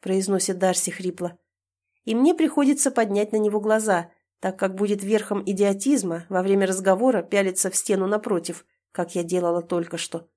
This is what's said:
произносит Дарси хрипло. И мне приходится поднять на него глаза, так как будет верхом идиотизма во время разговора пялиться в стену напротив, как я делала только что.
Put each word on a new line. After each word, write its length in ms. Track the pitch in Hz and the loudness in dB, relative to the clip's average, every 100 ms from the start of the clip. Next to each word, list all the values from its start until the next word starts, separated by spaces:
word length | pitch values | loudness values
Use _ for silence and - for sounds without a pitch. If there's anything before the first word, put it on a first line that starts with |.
произносит 560 | 190 190 190 196 185 180 | 0 -2 0 0 -2 0
Дарси 320 | 185 180 - | 0 0 -4
хрипло. 500 | - 180 175 175 170 _ _ _ _ _ _ | -4 -8 -6 -8 -8 _ _ _ _ _ _
И 100 | - | -4
мне 200 | 226 277 | 2 4
приходится 560 | 339 320 - 277 285 277 | 4 2 4 2 2 0
поднять 420 | 262 220 202 208 | 2 0 0 0
на 40 | 214 | 0
него 240 | 208 208 | 0 0
глаза, 500 | 208 220 220 180 170 _ _ _ | 2 2 2 0 -2 _ _ _
так 200 | 190 190 | -8 -2
как 160 | 190 | -4
будет 280 | 190 202 202 | -2 -2 -2
верхом 400 | 196 220 214 202 | 0 0 0 -4
идиотизма 800 | 202 190 202 196 262 277 185 170 170 | -2 0 2 2 2 2 0 -6 -2
во 100 | 185 | -2
время 240 | 185 196 190 | 2 2 2
разговора 540 | 190 190 190 254 220 | 0 2 4 4 2
пялиться 480 | 165 202 196 185 190 | 0 0 0 0 -2
в 80 | 185 | -2
стену 300 | - 196 190 | 0 0 0
напротив, 580 | 214 214 185 170 165 _ _ _ | -2 0 -2 -4 -12 _ _ _
как 240 | - 175 | -8 -6
я 80 | 185 | -4
делала 380 | 170 180 175 175 | -2 -2 0 -2
только 380 | 170 175 170 185 | -2 -4 -4 -8
что. 320 | - 165 165 | -8 -10 -14